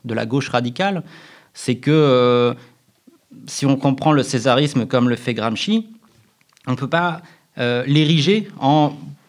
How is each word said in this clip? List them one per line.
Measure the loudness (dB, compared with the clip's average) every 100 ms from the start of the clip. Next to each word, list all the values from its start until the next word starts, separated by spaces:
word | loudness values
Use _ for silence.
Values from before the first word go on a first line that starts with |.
| -8
de |
la | -6
gauche | -2 -2 -2
radicale, | -2 -2 -2 -4 -4 -8 -16 -20 -20 _
c'est | -10 -4 -2
que, | 2
euh, | 4 4 4 4 4 2 -2 -10 _ _ _ _ _ _ -20 -16
si | -4 0
on | 0
comprend | 0 0 2
le | 2
césarisme | 0 -2 2 2 2 -2 0
comme | 0 0
le | 0
fait | -4
Gramsci, | -4 -4 -4 -2 -2 -4 -14 _ _ _ _ _ _ -6
on | -4
peut | -2
pas, | -2 -2 -4 -12 _ _ -6
euh, | -2 -2 0
l'ériger | 2 4 2 2 0 -2 -4
en | 0 2 2 -2 -14 -20